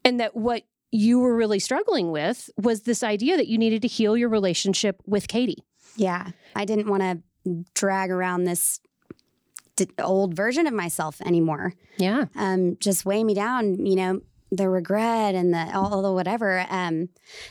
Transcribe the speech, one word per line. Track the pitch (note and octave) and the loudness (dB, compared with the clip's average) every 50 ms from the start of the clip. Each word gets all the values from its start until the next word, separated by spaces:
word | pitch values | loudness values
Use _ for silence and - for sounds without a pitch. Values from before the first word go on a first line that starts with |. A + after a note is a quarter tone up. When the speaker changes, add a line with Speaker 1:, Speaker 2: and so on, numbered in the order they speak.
| - | 0
Speaker 1:
And | B3+ B3 A#3+ | 2 2 0
that | A3+ G#3+ - | -2 -4 -4
what | A#3 G#3+ A#3+ A#3 G#3 - _ _ _ _ _ | -4 -2 -2 -2 -4 -6 _ _ _ _ _
you | - G#3+ G#3 A#3 A#3+ B3 | 0 2 4 4 4 4
were | B3 B3 A#3 | 4 4 2
really | A3+ A3+ G#3 G#3+ F#3+ | 2 2 2 2 0
struggling | - - B3+ E4+ G#4+ A#4+ F#4 A#3 F3 E3+ | 0 0 -2 0 0 0 0 0 0 -2
with | D#3+ D3+ D3+ F#3 B3 - - - - | -2 -2 -2 -2 -2 -4 -10 -12 -6
was | - G3 A#3+ A3+ G#3 | -2 0 0 0 0
this | - A#3+ A3+ - | -2 -2 -2 -2
idea | B3 G#3+ G#3 G3 A#3 D4+ F#4+ | -2 -2 -2 0 0 0 2
that | D#4 - - | 0 0 0
you | A3+ A3 | 0 2
needed | A3+ A3+ A3 G#3+ | 2 2 2 0
to | B3+ A#3+ | -2 -2
heal | - - G#3+ G#3 A3 | 0 0 2 2 2
your | A#3+ A#3+ A#3 | 2 2 0
relationship | A3 G#3+ G3 F3+ E3 - - G3 F#3 - - G3+ F#3 - _ | 2 2 2 0 0 0 0 0 0 0 0 -2 -2 -4 _
with | G3 G#3 G3+ - | -2 -2 -2 0
Katie. | - - A#3 B3+ G#3 - - - _ _ _ _ - - | 0 0 2 2 0 -2 -6 -12 _ _ _ _ -10 -2
Speaker 2:
Yeah. | A3 G3 F#3 F3 F3+ G3 F#3 - _ _ - - | 0 0 0 0 -2 -6 -10 -14 _ _ -8 -6
I | G3 G#3 | -4 -2
didn't | G3 A3 G#3+ G#3 | 0 0 0 0
wanna | G#3+ G3 F#3+ F#3+ F#3 F3+ E3+ - _ _ _ - F3+ F3 E3 F3 - - | 0 0 2 2 0 -2 -4 -8 _ _ _ -6 -6 -4 -6 -8 -8 -4
drag | - G3+ G3 F#3+ F#3+ F#3+ F3+ | -2 0 0 0 0 0 -2
around | F#3 F3+ F#3 F3+ F3+ F3+ F3+ | -2 0 0 0 0 0 0
this | F3 F3 - - - - - _ _ _ _ _ - - _ _ _ _ _ _ _ - - - _ _ | 0 0 -2 -2 -2 -4 -6 _ _ _ _ _ -20 -20 _ _ _ _ _ _ _ -20 -20 -20 _ _
d-, | - F#3+ - - - | -4 -4 -4 -4 -4
old | - - F#3+ F#3+ G3+ F#3 D#3+ | -2 0 2 2 2 0 -2
version | F3 G#3 A#3 B3+ D#4+ E4 D4 | -2 -2 0 0 0 0 0
of | |
myself | A#3 G3+ F3 E3+ - - D#3 D#3 - - | 0 -2 -4 -4 -4 -4 -6 -6 -8 -6
anymore. | - F3 F3 E3+ D#3+ D#3+ D3+ - - F3+ F3+ _ _ _ - | -2 0 2 4 4 2 0 -2 -4 -6 -8 _ _ _ -4
Speaker 1:
Yeah. | - F#3 F#3+ A3 C4+ - - - | -2 0 2 2 0 -2 -2 -4
Speaker 2:
Um, | - G#3 F#3+ F#3+ F#3+ F3+ F3 - - | -2 -2 0 2 2 2 0 0 0
just | - G3+ F#3 - - | 0 0 0 0 0
weigh | F#3+ G3+ A3 A3+ | 0 0 2 2
me | A3 G3+ | 2 2
down, | G3+ G#3 A#3 B3+ B3 A3 G3+ F#3 G3 - | 0 0 0 0 0 0 0 0 0 0
you | G3 F#3+ | 2 2
know, | F#3+ F#3 F#3 F#3 - - _ _ _ _ _ | 2 2 0 -2 -2 -6 _ _ _ _ _
the | F#3+ F#3 G3 F#3 | -2 0 2 2
regret | F#3 F#3 E3 - G3 G#3+ A3+ A#3 A#3 A3+ G#3+ G3+ F#3+ | 2 0 0 0 0 0 2 2 2 2 2 0 2
and | F3+ F3 F3+ | 2 2 2
the, | E3+ E3 D#3+ - - | 2 0 -2 -2 -2
all | G3 F#3+ G3+ G#3 G3 | -2 0 0 0 0
the | G3 G3 | 0 0
whatever. | F#3 F#3 E3+ F#3 A3 A3+ A3+ G3 F#3 F#3 F3+ - | 0 0 0 0 -2 0 0 0 0 0 -2 -2
Um, | F#3+ F#3 F3+ E3+ E3 D#3+ F3 F3+ _ _ _ - - - - - | -2 -2 -2 -2 -2 -2 -4 -6 _ _ _ -20 -20 -20 -20 -6